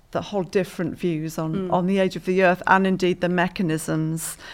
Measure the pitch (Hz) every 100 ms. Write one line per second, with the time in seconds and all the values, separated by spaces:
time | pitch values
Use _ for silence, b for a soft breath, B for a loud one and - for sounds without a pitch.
0 | _ 135 - 202 165 202 170 - 165 -
1 | 180 156 160 165 160 190 180 175 180 196
2 | 190 175 185 185 180 180 - 190 190 185
3 | 180 180 175 175 180 - 170 160 - 156
4 | 160 165 - - B